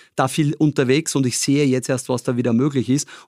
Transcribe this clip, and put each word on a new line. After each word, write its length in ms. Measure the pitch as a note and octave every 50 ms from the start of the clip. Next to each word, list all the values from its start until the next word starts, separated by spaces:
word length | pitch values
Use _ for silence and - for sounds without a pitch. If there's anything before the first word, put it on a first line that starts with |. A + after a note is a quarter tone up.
| - _ _
da 120 | - C#3+
viel 280 | C3 - - D#3 C#3+ D3+
unterwegs 600 | - D#3 D3+ C#3+ - C#3 B2 C3 D3+ E3 - -
und 120 | D3 C3+
ich 120 | B2+ A#2 -
sehe 280 | - - C#3 C#3+ D3
jetzt 240 | C#3 B2+ B2+ B2+ -
erst, 180 | C#3 B2+ - -
was 140 | B2+ A#2+ -
da 160 | - B2+ A#2+
wieder 160 | A#2+ B2 A#2
möglich 340 | A2+ C3 D#3 C#3 C3+ A#2 G#2+
ist 180 | B2+ D3 - - - - -